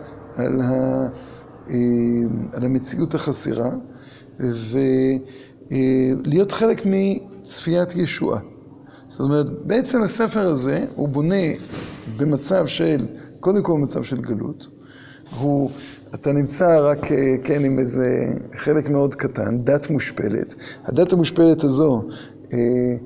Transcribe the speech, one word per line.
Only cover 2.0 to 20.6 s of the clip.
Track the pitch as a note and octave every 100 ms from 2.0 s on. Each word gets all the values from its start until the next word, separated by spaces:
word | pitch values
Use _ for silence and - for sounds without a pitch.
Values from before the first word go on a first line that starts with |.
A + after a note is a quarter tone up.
| A#2 A#2+ A#2 A#2 -
על | - B2+
המציאות | C3 - - E3 -
החסרה, | D3+ - - A2+ B2 C4 - - - - - -
ו-, | B2 A#2 A2 C3 C3+ C3 C3 C3 - - - - -
אה, | C3+ C3 C3 C3 C3+
להיות | D3 E3 G3
חלק | - A3+ - G3
מצפיית | F#3+ G3 - - - - - E3 F3 F3+ F3
ישועה. | E3 - - G2+ - - - - - - -
זאת | -
אומרת, | C3+ D3 C3+ - D3+
בעצם | A#3 B3+ B3
הספר | G3 - A3+ G#3+ F#3
הזה, | C#3 C3 D#3 C4+ -
הוא | D3
בונה | C3+ D#3+ G3 D#3 D3+ - - - - - A2
במצב | D3+ C#3 - F#3 D3
של, | - E3 C#3+ G#2 - - -
קודם | F#3 G3+
כל | F3
במצב | D#3 C#3 C3+
של | A#2 B2+
גלות, | B2 G#2+ A#2+ - - - - - - - - A#2+
הוא, | C#3+ C#3+ C3+ - - - -
אתה | - C#3+
נמצא | C#3+ C3+ - F3+ D#3+ D3
רק, | D3 C#3+
אה, | C#3 C3+ C3
כן, | C#3+ D3 C#3
עם | C3
איזה | B2+ C3 B2+ B2+ C3 C3 -
חלק | - D3 D3+ D3
מאוד | C#3+ C#3+ -
קטן, | C3+ A2 G#2 A#2+
דת | A#2+ C#3+ D3+
מושפלת. | C#3 - - G2+ - - -